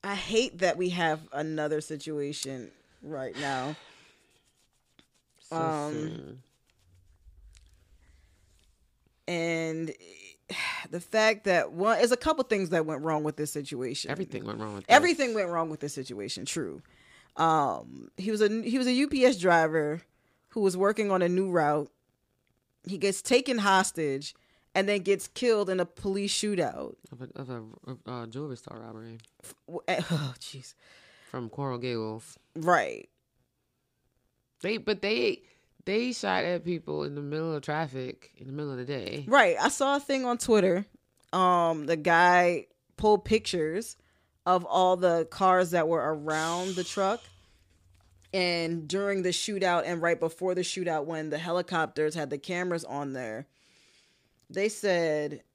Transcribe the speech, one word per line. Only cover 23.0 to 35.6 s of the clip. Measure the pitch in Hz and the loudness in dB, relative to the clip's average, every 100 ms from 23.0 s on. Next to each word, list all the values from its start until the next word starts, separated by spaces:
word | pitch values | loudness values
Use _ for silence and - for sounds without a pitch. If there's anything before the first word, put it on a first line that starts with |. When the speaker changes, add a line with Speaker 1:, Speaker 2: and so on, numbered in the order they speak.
| 196 190 | 0 0
Speaker 1:
taken | - 262 269 240 | 2 2 4 0
hostage | 202 190 196 - 151 135 147 - _ _ _ 190 | 4 4 4 0 -2 -2 -6 -16 _ _ _ -2
and | 196 | 0
then | 208 | 0
gets | 180 196 - | 2 0 0
killed | - 247 214 190 | -2 2 2 2
in | 185 | 0
a | 175 | -2
police | - 202 196 202 | -4 -4 -2 -2
shootout. | - 208 196 143 - 69 - - | -2 0 0 -2 -4 -12 -14 -20
Speaker 2:
Of | 120 | -16
a, | 127 - | -14 -12
of | 131 | -10
a, | 123 110 - - | -12 -12 -18 -16
of | 127 - 123 | -14 -10 -10
a | 117 | -10
jewelry | 120 151 123 | -10 -10 -10
store | - 113 | -12 -14
robbery. | 110 110 113 113 - _ | -14 -16 -16 -18 -20 _
Speaker 1:
F-, | - - - | -20 -20 -14
w-, | 165 - | -10 -4
eh, | 180 - | -4 -2
<laughs> | |
oh, | 165 139 127 | -4 -4 -10
jeez. | - 135 - - _ - - _ - | -16 -16 -18 -20 _ -20 -20 _ -14
Speaker 2:
From | 127 117 | -10 -10
Coral | - 139 123 | -8 -6 -4
Gables. | 123 117 110 110 - - _ 160 | -4 -4 -4 -8 -14 -20 _ -4
Speaker 1:
Right. | 165 170 85 55 - _ _ _ _ _ _ _ _ _ _ _ _ _ _ _ | 4 4 2 -6 -14 _ _ _ _ _ _ _ _ _ _ _ _ _ _ _
Speaker 2:
They, | 180 220 | -4 -4
but | - 202 | -2 -2
they, | 196 233 233 - _ _ | 0 2 2 0 _ _